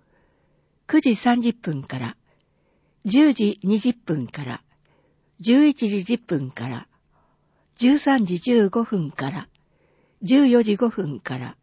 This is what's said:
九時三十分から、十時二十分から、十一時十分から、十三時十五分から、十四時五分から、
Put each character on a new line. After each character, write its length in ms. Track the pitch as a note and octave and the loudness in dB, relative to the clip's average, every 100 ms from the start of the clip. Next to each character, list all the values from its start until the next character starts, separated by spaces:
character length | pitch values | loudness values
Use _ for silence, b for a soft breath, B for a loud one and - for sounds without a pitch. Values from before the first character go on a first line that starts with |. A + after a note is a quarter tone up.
| _ _ _ _ _ _ _ _ - | _ _ _ _ _ _ _ _ -2
九 140 | D#4 | 0
時 140 | C4+ G#3 | 2 0
三 240 | B3 A#3+ | 2 2
十 140 | A#3 | 0
分 300 | - F#3 C#3+ | -2 -6 -8
か 160 | B2+ C3 | -8 -8
ら、 180 | A#2 - _ _ _ _ _ _ _ _ G3 | -10 -12 _ _ _ _ _ _ _ _ 0
十 260 | B3 D4+ | 4 4
時 280 | A#3 G#3 G3 | 4 -2 -2
二 160 | F#3 G#3+ | -2 0
十 140 | B3+ | 0
分 340 | A#3 - D3+ A#2+ | -4 -4 -6 -6
か 160 | - | -10
ら、 200 | B2+ A#2 _ _ _ _ _ _ _ - | -10 -12 _ _ _ _ _ _ _ -8
十 260 | A3 C4 D4+ | 2 4 4
一 200 | C#4+ A3 | 2 -2
時 160 | G3+ | -4
十 140 | F3+ A#3+ | -4 -6
分 340 | - D3+ C3 | -4 -6 -6
か 160 | - B2 | -10 -10
ら、 200 | B2 - _ _ _ _ _ _ _ _ - | -10 -14 _ _ _ _ _ _ _ _ 0
十 220 | B3 D4 | 2 2
三 260 | C#4+ C4+ F#3 | 2 2 0
時 140 | F3+ | -2
十 300 | B3 A#3 G3 | 0 2 2
五 140 | A#3 | 0
分 280 | A3+ G3+ D3 | -2 -4 -4
か 180 | - C#3 | -6 -8
ら、 180 | E3+ - _ _ _ _ _ _ - | -8 -12 _ _ _ _ _ _ -10
十 260 | F3+ C4+ C4+ | 2 4 6
四 160 | A#3+ | 4
時 120 | A3 G3+ | 2 0
五 140 | A#3 | -2
分 300 | A3+ D#3+ B2+ | -2 -6 -8
か 180 | - B2+ | -10 -10
ら、 180 | B2 - | -12 -16